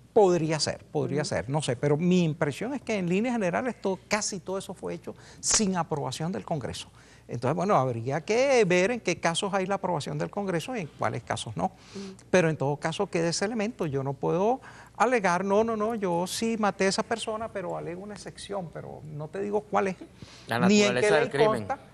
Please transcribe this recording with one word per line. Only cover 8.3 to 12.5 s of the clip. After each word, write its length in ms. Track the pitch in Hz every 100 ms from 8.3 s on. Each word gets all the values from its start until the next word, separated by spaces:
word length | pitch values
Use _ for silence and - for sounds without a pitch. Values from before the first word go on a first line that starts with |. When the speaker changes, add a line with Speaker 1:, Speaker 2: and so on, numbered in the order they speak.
| 226 277 254
Speaker 1:
ver 280 | 196 180 190
en 80 | 240
qué 180 | - 165
casos 340 | 170 170 202
hay 140 | 196 185
la 80 |
aprobación 420 | 196 180 165 - 147
del 140 | 170
Congreso 460 | - 202 170 202 254
y 40 |
en 40 | 151 -
cuáles 280 | 110 123
casos 320 | - 113 - 101
no. 80 |
Speaker 2:
Ujú. 500 | 92 - - 190 196 190 -
Speaker 1:
Pero 180 | 185
en 80 | 160